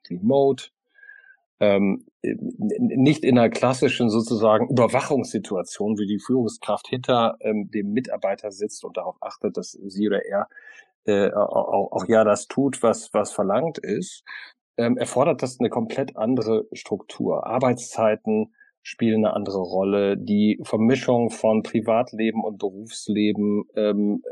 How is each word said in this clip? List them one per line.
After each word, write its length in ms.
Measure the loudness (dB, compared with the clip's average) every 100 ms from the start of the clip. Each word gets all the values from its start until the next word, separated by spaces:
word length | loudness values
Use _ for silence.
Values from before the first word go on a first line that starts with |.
| -12
remote, 600 | -2 2 4 4 0 -6 _ _ _ -20 -20 _ _ _ 0
ähm, 480 | 2 4 2 -2 -8 -10
n-, 160 | -6 -6 -8 -6 -4
n-, 320 | 0 0 4
nicht 220 | 4 4
in 120 | 4 6
einer 140 | 4
klassischen 580 | 2 0 2 0 2 0
sozusagen 600 | 0 0 2 4 4 4
Überwachungssituation, 1300 | 2 4 2 0 -2 -2 -6 -4 -6 -6 -4 -4 -2
wie 80 | -2
die 140 | -4
Führungskraft 680 | 0 0 0 -4 -4 -4 -4
hinter, 500 | -6 0 2 2 0
ähm, 280 | -2 -2 -2
dem 200 | -4 -2
Mitarbeiter 600 | -4 -4 -4 -2 -4 -8
sitzt 320 | -6 -8 -8
und 120 | -10 -8
darauf 200 | -8 -10
achtet, 360 | -14 -6 -6 -6
dass 160 | -12
sie 340 | -14 -12 -2 0
oder 180 | 0
er, 240 | -2 -4 -4 -10 -20 -20 _ _ 0
äh, 260 | 2 2
au-, 80 | 2
au-, 480 | 0 0 0 0 0
auch 160 | -4 4
ja 160 | 4
das 240 | 6 2 0
tut, 340 | -2 0 2
was, 300 | 0 0 -2
was 200 | -2 -2
verlangt 460 | -2 0 0 -2 -6
ist, 440 | -6 -6 -6 -14 -18 -18 -18 _ _ -2
ähm, 200 | 0 0
erfordert 460 | 0 2 2 0
das 160 | -4 -2
eine 100 | -2
komplett 480 | 0 -4 -4 -6 -4
andere 500 | -2 0 0 -2 -2
Struktur. 720 | -12 -8 -8 -8 -6 -2 -2
Arbeitszeiten 1080 | -2 0 0 0 -4 0 2 2 0 -2 -2 _ _ _
spielen 420 | -16 -2 0 2
eine 100 | 2
andere 240 | 0 -4 -4
Rolle. 580 | -2 -2 0 2 2 0
Die 440 | 0 2 2 0
Vermischung 680 | -2 2 4 2 2 2 0
von 340 | 0 2 2
Privatleben 800 | 0 -2 0 0 0 -2 -2 -2
und 140 | -6 -6
Berufsleben, 1080 | -8 -8 -16 -12 -4 0 2 2 0 -2 -4
ähm, 480 | -2 0 2 0 -2 -2